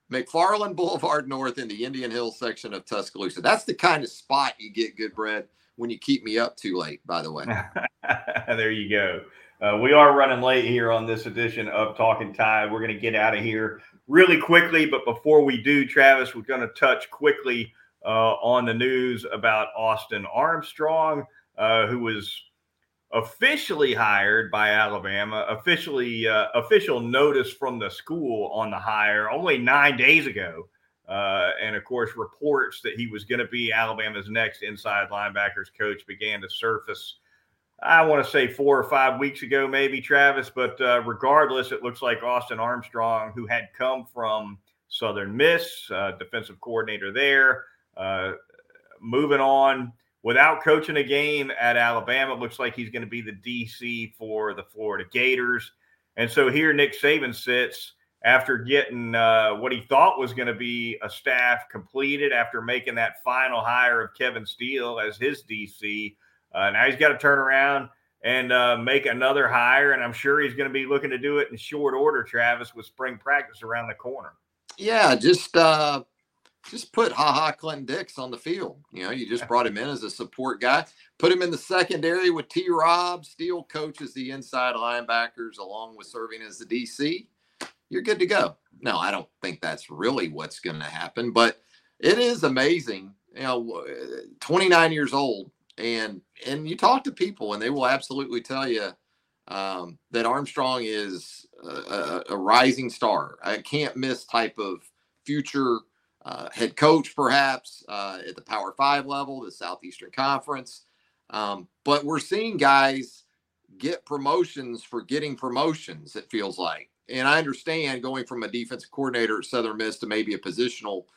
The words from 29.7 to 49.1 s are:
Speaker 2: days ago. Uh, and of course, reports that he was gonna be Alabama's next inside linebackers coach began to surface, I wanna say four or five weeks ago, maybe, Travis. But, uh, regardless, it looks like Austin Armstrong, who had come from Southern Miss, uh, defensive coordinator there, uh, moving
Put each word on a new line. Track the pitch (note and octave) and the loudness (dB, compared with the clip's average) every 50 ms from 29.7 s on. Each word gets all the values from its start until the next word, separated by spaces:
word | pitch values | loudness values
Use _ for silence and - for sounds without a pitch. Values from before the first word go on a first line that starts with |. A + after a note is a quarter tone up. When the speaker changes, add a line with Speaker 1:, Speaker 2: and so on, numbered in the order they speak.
| C3 C#3+ C#3+ D3 C3+ A#2+ | 6 6 6 6 4 4
Speaker 2:
days | B2 C3+ D#3+ D#3+ C#3+ C3+ | 4 6 6 4 4 0
ago. | G2+ G2+ F#2 F2 E2 D#2+ E2 - _ _ _ _ _ _ _ - | -4 -6 -6 -8 -8 -12 -14 -16 _ _ _ _ _ _ _ -8
Uh, | F#2+ G2 G2+ G2 F#2+ G2 F2+ F2+ - - | -6 -4 -2 0 0 0 0 0 0 -2
and | G#2 A2 G#2+ | -4 -4 -4
of | G#2 - | -6 -6
course, | - B2 A#2+ A#2 G#2+ - | -6 -4 -4 -4 -4 -4
reports | A2+ A2 A2 - _ D3 D3+ C#3+ C3+ C3 - - - | -8 -10 -10 -10 _ -2 0 0 0 0 -2 -6 -8
that | - - - A2 | -8 -8 -6 -6
he | A#2+ A2+ | -8 -8
was | G#2+ G#2 G#2 | -8 -10 -8
gonna | - B2 A#2+ A#2+ G#2 | -6 -4 -4 -4 -4
be | A#2+ B2 A#2 A2+ | -6 -6 -4 -2
Alabama's | A2 A2 A2+ A2+ A2 G#2+ A2 G#2+ G#2+ G2+ F#2+ G#2 | 0 0 0 -2 -2 -4 -6 -6 -6 -8 -8 -6
next | G#2+ A2+ A2+ G#2+ - - G#2 | -2 -2 -2 -2 -4 -8 -12
inside | G#2 G#2 G2+ - A2 G2+ G2+ G2 G2 | -12 -12 -10 -6 -4 -2 -2 -2 -4
linebackers | G#2 G2+ G#2 G#2 G2 G2+ G2+ G2+ G2+ G2+ F#2+ - _ - | -4 -6 -6 -4 -2 -2 -2 -2 -4 -6 -10 -10 _ -6
coach | G#2+ G#2 G2+ G2 - - | -4 -4 -4 -6 -10 -16
began | G2+ G2 G#2+ G#2+ G#2+ G#2 | -12 -8 -6 -6 -6 -6
to | G2 F#2 | -8 -10
surface, | - - - A2+ A2+ G#2+ - - G2+ - - - - _ _ _ _ _ _ _ _ _ _ _ _ _ - | -8 -4 -2 -2 -2 -2 -4 -8 -12 -12 -14 -16 -18 _ _ _ _ _ _ _ _ _ _ _ _ _ 2
I | - E3 E3 D#3+ | 6 6 8 8
wanna | D#3 D3+ C#3+ C3 | 8 6 4 2
say | - - D3 B2+ A#2+ | 2 2 2 2 2
four | B2 - C#3+ C#3+ C#3+ C3 | 0 2 4 4 4 4
or | A#2 - | 4 2
five | D3 C3+ C3+ C3 B2+ B2 | 2 4 4 4 2 0
weeks | C#3 C#3+ C3+ - | -2 -4 -4 -6
ago, | C3+ A#2 C3+ C#3 C3+ C3 | -4 0 0 0 2 2
maybe, | C3+ C3+ C#3 C3+ C3 C3 | 2 0 0 0 0 -4
Travis. | - - C#3+ C#3+ C#3 C#3+ C#3 C3+ B2 - | -2 2 4 6 6 6 4 2 -2 -6
But, | - C3 B2+ A#2+ - - | -4 -2 -2 -2 -2 0
uh, | C3+ B2 B2 B2 A2+ | 2 2 2 2 2
regardless, | A#2 A2 - - C3 C#3+ D3+ D#3 C#3+ C3 C3 B2 - C3 | -2 -4 -2 2 4 4 4 2 2 0 -2 -4 -4 -6
it | - A#2+ | -8 -8
looks | B2 A#2+ - | -8 -8 -6
like | C3+ B2 A#2 A2+ A#2 | -4 -4 -2 -2 -2
Austin | A#2+ B2 B2 A#2+ - A#2+ A2 | -2 -2 -4 -4 -6 -6 -6
Armstrong, | A2+ A#2 B2 B2 A#2+ - - A#2 A2+ A2+ A2+ A2 A2 A2 G2+ | -4 -4 -4 -6 -8 -8 -6 -4 -2 -2 -2 -2 -4 -6 -10
who | A#2+ A#2 | -12 -6
had | G#2 A#2+ A#2 A2 - _ - | -4 -4 -4 -4 -6 _ -4
come | B2+ C3 C3 B2+ A#2+ - _ | -4 -2 -2 -4 -6 -10 _
from | B2 A#2 A2 A2 G#2+ G#2+ G#2 G2+ G2 _ _ _ _ _ _ | -6 -4 -2 -2 -4 -4 -8 -14 -20 _ _ _ _ _ _
Southern | - - A#2+ A2 G2 G2+ G2 G2 G#2 | -8 -6 -4 -4 -4 -4 -6 -4 0
Miss, | A#2+ C#3+ D#3+ E3+ E3 - - - - - - | 2 4 4 4 4 0 -4 -10 -14 -12 -8
uh, | G#2 F#2 G2 G2 F#2 | -4 -4 -2 -4 -4
defensive | - F#2 - - A#2 G#2 - G2+ - | -8 -10 -10 -8 -8 -8 -10 -14 -16
coordinator | - B2 A#2 A2+ G#2+ G#2+ G#2+ G2 G2 G2 | -10 -6 -4 -4 -2 -4 -4 -6 -6 -6
there, | G2+ B2+ C#3 C#3+ C#3 C#3 C3+ C3 B2+ B2+ - - _ _ _ _ _ - | -2 0 2 4 6 6 6 4 4 2 -4 -14 _ _ _ _ _ -8
uh, | F#2+ F#2+ G2 F#2+ F#2+ F#2+ F#2 - - _ _ _ _ _ _ _ _ _ - - | -6 -4 -4 -4 -4 -6 -8 -10 -14 _ _ _ _ _ _ _ _ _ -20 -18
moving | - A2+ | -8 -2